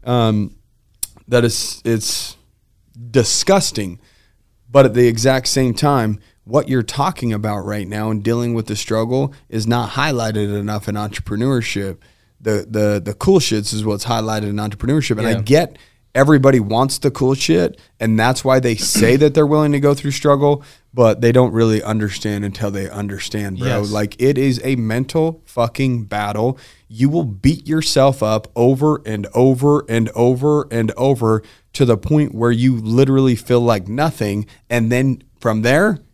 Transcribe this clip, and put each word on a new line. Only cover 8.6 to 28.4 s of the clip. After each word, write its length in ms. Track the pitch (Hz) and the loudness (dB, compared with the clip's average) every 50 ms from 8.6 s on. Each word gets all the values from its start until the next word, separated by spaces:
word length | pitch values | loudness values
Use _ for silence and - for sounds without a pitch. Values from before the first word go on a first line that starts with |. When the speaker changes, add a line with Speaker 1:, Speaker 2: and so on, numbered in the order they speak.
| 110 | -4
Speaker 1:
the 100 | - 110 | -6 -8
struggle 560 | 104 - - 110 110 113 113 123 131 139 139 139 - _ _ | -8 -6 -4 -4 -4 -2 -2 -2 -2 -2 -4 -6 -12 _ _
is 180 | 117 113 107 | -8 -6 -2
not 240 | 110 120 120 120 120 | -2 -2 -2 -2 -4
highlighted 680 | - - 139 156 143 120 113 110 107 110 104 101 101 104 | -4 -4 -4 -2 -2 -4 -4 -4 -2 -2 -2 -2 -4 -4
enough 300 | 101 104 107 104 101 - | -4 -4 -6 -6 -6 -6
in 60 | 104 | -6
entrepreneurship. 1000 | 104 104 104 101 - - - 104 104 117 135 139 123 113 - - 101 101 98 90 - _ _ _ _ _ _ _ _ | -6 -6 -8 -8 -10 -10 -8 -4 -2 -2 0 0 -2 -2 -4 -6 -6 -6 -6 -10 -12 _ _ _ _ _ _ _ _
The, 260 | - 110 110 113 107 113 | -4 -2 -2 -2 -4 -4
the, 320 | 113 107 107 104 104 101 82 | -2 0 0 0 0 -2 -4
the 100 | 104 104 | -6 -10
cool 240 | _ - - 196 185 | _ 2 4 4 4
shits 340 | 139 - 113 107 101 101 - | 4 2 -2 -2 -4 -4 -6
is 120 | 107 107 | -4 -4
what's 220 | 110 104 98 - | -4 -4 -4 -4
highlighted 420 | 120 120 110 110 110 110 107 104 104 | -4 -4 -2 -2 -4 -4 -4 -4 -4
in 80 | 101 | -4
entrepreneurship. 600 | 107 107 107 104 104 - 120 139 156 139 - 120 107 | -4 -6 -6 -6 -6 -4 0 0 0 0 0 -2 -2
And 80 | 120 | 0
I 60 | 117 113 | -2 -2
Speaker 2:
Yeah. 100 | 113 104 | -2 2
Speaker 1:
get 340 | 104 135 151 170 - - - - _ _ _ _ _ _ | 4 4 4 4 0 -6 -18 -20 _ _ _ _ _ _
everybody 460 | 127 139 143 156 143 131 135 139 127 | 2 4 6 6 6 6 6 4 4
wants 380 | 107 101 110 117 131 135 - - | 2 0 0 0 0 0 -2 -2
the 120 | - 143 | -2 -2
cool 240 | - - 147 131 135 | -2 0 0 0 0
shit, 460 | 135 - - 160 180 - - - - _ _ _ _ | 0 0 0 2 2 0 -2 -4 -8 _ _ _ _
and 200 | 113 113 110 110 | -2 0 0 2
that's 240 | 110 123 127 120 - | 2 2 0 0 0
why 160 | 135 131 131 | 2 2 2
they 140 | 123 123 113 | 2 0 -2
say 420 | 101 - - - - - 113 123 | -2 -4 -2 0 2 4 4 4
that 160 | 135 151 151 139 | 4 4 4 4
they're 140 | 160 151 | 4 2
willing 260 | 143 151 151 151 147 147 | 4 2 2 2 2 0
to 80 | 143 | 2
go 140 | 139 143 143 | 2 0 0
through 160 | 139 - 147 | 0 -2 -6
struggle, 520 | 135 - - 151 143 139 143 143 143 139 - - - _ _ _ - | -6 -2 2 2 2 4 4 2 0 0 -4 -16 -20 _ _ _ 0
but 300 | 120 123 113 104 - 120 | 4 4 4 4 4 2
they 100 | 117 117 | 4 4
don't 200 | 127 127 120 - | 6 4 4 2
really 300 | 113 117 113 110 107 - | 2 2 2 2 0 0
understand 600 | 107 110 110 107 104 92 - - 107 104 101 104 | -2 -2 -2 -2 -2 -4 -6 -6 -6 -6 -4 -6
until 260 | 101 95 - 117 101 | -8 -6 -6 -6 -6
they 200 | 98 98 98 - | -6 -6 -8 -8
understand, 680 | - 104 104 104 98 95 - - - 107 104 98 95 92 | -8 -8 -8 -8 -8 -10 -10 -8 -8 -8 -6 -6 -8 -6
bro. 80 | 123 131 127 113 | -4 -2 -2 -2
Speaker 3:
Yes. 100 | 104 104 | -2 -2
Speaker 1:
Like, 300 | 107 107 107 104 - _ | -2 -4 -4 -4 -4 _
it 160 | 123 135 143 | 0 0 2
is 240 | 123 135 139 127 117 - | 2 0 0 0 -2 -2
a 140 | 127 135 | -4 -2
mental 640 | 123 113 110 110 120 131 135 - 165 160 165 165 160 _ | -2 -2 -2 -2 -2 -4 -2 -2 -2 -2 -2 -4 -8 _
fucking 580 | _ - - - 117 - - 139 131 123 120 110 | _ -4 -2 -2 -2 -2 -2 -2 -2 -2 -4 -6
battle. 540 | 98 - 104 104 104 104 104 113 123 135 139 - - - _ _ | -6 -6 -6 -4 -4 -4 -2 -2 -2 -2 -4 -12 -20 -20 _ _
You 220 | _ 113 110 127 139 | _ -4 0 0 0
will 160 | 151 170 160 | 2 0 -2
beat 420 | 120 101 95 101 135 160 170 - | -4 -8 0 0 0 0 0 -4
yourself 560 | - 156 160 - - - 139 135 139 127 - 110 | -4 -4 -2 -2 0 2 4 4 4 2 0 -2
up 260 | 107 110 110 | -2 -2 -2